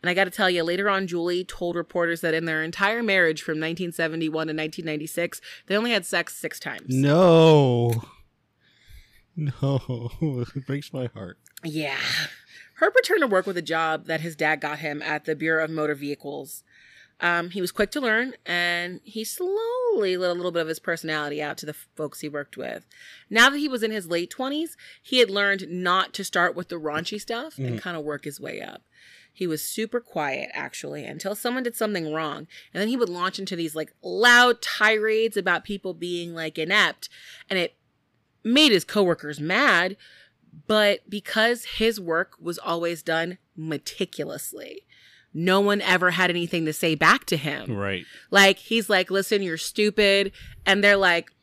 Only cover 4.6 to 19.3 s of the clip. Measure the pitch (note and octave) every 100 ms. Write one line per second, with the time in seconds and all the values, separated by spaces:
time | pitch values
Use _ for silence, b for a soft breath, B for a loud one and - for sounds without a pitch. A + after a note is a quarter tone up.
4.6 | D#3 D#3 E3 D3+ D#3+ - E3+ - B B
5.6 | _ G3+ A#3+ A3 E3+ F3+ E3 - D#3 -
6.6 | - A#2+ - C3 C#3 D#3 F#3 E3 D#3+ D3+
7.6 | C3+ A#2+ A#2+ A2+ - b _ _ _ _
8.6 | _ _ _ - - _ _ F3 D3+ -
9.6 | C#3 C#3 - A#2+ A#2 - D#3+ B2+ A#2 C#3+
10.6 | C3 C#3+ - C3+ B2 - F2+ - _ -
11.6 | E3 D#3 D3 - B B B B B B
12.6 | B - E4+ B4+ A#4 F#4 C4+ F#3+ F#3+ F3
13.6 | D3+ D#3+ D#3+ D#3+ E3 D#3+ E3 D3+ D#3 D#3
14.6 | D3+ D3 D#3 D3 D3+ D3+ - D#3 D#3 D#3+
15.6 | D#3 D#3+ D3+ C#3+ C#3+ C#3+ C#3+ C#3 C3+ -
16.6 | _ b b b b _ F3 E3+ F3 F#3+
17.6 | F3 - G#3 D4+ B3+ A3 C4 - - F3
18.6 | F3 F3 F3 F3+ - A3 A3